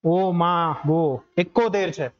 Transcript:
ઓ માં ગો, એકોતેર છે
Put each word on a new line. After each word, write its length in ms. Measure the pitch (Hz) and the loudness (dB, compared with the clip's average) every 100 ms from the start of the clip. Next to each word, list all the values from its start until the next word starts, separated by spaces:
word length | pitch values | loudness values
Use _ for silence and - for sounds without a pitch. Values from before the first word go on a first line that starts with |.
ઓ 280 | 165 180 190 | 2 2 2
માં 440 | 175 170 175 165 143 147 | 2 2 2 0 -2 0
ગો, 360 | 165 156 127 _ - | 2 0 -2 _ -4
એકોતેર 540 | 180 - 226 202 180 | -2 0 0 0 -2
છે 200 | 156 131 | -4 -8